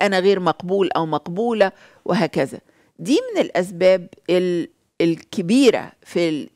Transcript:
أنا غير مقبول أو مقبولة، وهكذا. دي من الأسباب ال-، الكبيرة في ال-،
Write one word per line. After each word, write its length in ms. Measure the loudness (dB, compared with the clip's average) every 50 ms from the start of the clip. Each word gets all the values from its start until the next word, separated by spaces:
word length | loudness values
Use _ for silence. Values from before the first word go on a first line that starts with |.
| 0
أنا 160 | 0 2 2
غير 220 | 4 4 2 2
مقبول 500 | 2 0 -2 -2 -2 -2 0 0 0 0 0
أو 100 | -2 -2
مقبولة، 680 | -2 -2 -4 -4 -4 -6 -4 -2 0 2 2 2 0 0 _ -20 -20 _ _ -6
وهكذا. 540 | -2 -2 0 0 -2 -2 -2 -4 -4 -6 -12 -20 _ _ _ _ _ _ -10
دي 200 | -4 0 0 0 0 -2 -2
من 60 | -2
الأسباب 680 | -2 -2 -2 -4 -4 -4 -2 2 2 4 4 2 0 -6 -20 -10 _ -2
ال-، 380 | 0 0 0 0 -2 -4 -4 -8 _ _ _ _ _ -2
الكبيرة 920 | 0 0 -2 -2 -6 _ -8 -6 -2 0 2 4 4 4 4 2 0 -8 -16 _ _
في 260 | -6 -2 -2 0 0
ال-، 200 | -2 -4 -6 -8 _